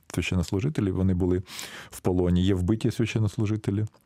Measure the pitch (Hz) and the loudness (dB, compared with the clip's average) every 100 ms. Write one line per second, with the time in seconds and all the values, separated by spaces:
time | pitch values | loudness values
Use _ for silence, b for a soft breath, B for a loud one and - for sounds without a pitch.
0 | - - - 90 82 98 123 156 98 92 | -6 -4 -2 -2 0 -2 -2 0 0 2
1 | 95 90 90 92 B B B B B - | 2 2 2 0 B B B B B -4
2 | 98 90 90 87 92 92 87 113 117 - | 0 2 4 4 4 2 2 0 0 0
3 | 113 113 107 - 104 107 - 104 107 - | 0 0 0 0 -2 -2 -2 -2 -4 -6